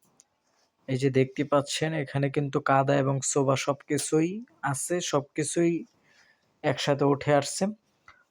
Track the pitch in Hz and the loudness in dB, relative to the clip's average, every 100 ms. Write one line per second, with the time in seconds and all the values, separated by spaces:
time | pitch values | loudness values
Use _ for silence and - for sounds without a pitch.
0 | _ _ _ _ _ _ _ _ - 127 | _ _ _ _ _ _ _ _ -6 0
1 | 139 131 131 - 135 143 139 - 156 160 | 2 2 2 0 0 0 0 -4 -2 -4
2 | 139 139 139 147 143 139 143 135 135 143 | -4 -2 -2 -2 -2 -2 2 2 4 2
3 | 135 139 - 147 135 135 - 135 - 147 | 2 0 0 0 2 0 0 -6 -4 -4
4 | - 156 170 214 247 - 143 135 - 175 | 0 0 0 -4 -12 -8 -6 -6 -4 -4
5 | 170 147 131 - 147 175 170 165 - _ | 0 -2 -2 -6 -4 0 0 0 -6 _
6 | _ _ _ _ _ _ 147 135 - 139 | _ _ _ _ _ _ -4 -2 0 2
7 | 143 139 147 147 139 - 196 214 _ _ | 2 2 2 2 2 -4 -4 -4 _ _
8 | _ _ _ | _ _ _